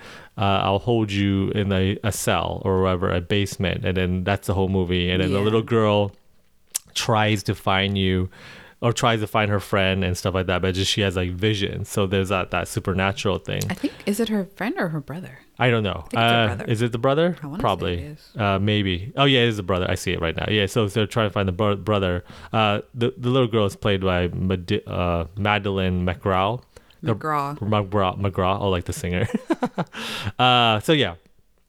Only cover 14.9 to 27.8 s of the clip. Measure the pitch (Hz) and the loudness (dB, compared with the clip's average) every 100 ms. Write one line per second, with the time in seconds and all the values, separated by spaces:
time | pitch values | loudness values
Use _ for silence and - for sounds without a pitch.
14.9 | 156 - 147 156 127 - - 123 117 104 | -4 -8 -12 -12 -16 -20 0 2 2 0
15.9 | 85 - 113 117 117 110 98 - 113 120 | -4 -4 2 4 4 2 0 -2 0 0
16.9 | 117 135 139 170 170 147 143 113 92 87 | 0 0 2 0 -2 -8 -4 0 0 -2
17.9 | 87 - 151 - - 101 98 104 104 95 | -4 -6 -14 -14 -2 0 2 2 2 0
18.9 | 90 101 135 143 135 120 107 90 92 90 | -2 -4 0 4 4 4 0 0 0 0
19.9 | 92 - 87 82 82 - 107 98 - 107 | -2 -2 -2 -2 -2 0 0 2 0 0
20.9 | 113 104 - 107 104 98 90 107 101 95 | 0 0 0 0 0 0 0 0 0 0
21.9 | 104 95 87 - - - 110 107 104 - | 0 0 -2 -6 -16 -4 0 2 0 -4
22.9 | 123 117 - 123 131 123 113 101 - 107 | -4 -2 0 0 2 2 2 0 0 0
23.9 | 98 95 90 90 87 92 92 87 104 - | 0 2 2 0 0 -2 -2 -2 -4 -2
24.9 | 92 87 85 82 98 101 104 101 95 92 | -4 0 -2 -4 -2 0 0 0 0 0
25.9 | 92 90 90 101 92 98 123 - - - | 0 0 -2 0 2 2 -2 -10 -20 -20
26.9 | _ 156 107 156 147 139 147 101 107 | _ -4 -4 -2 -2 -4 -4 0 0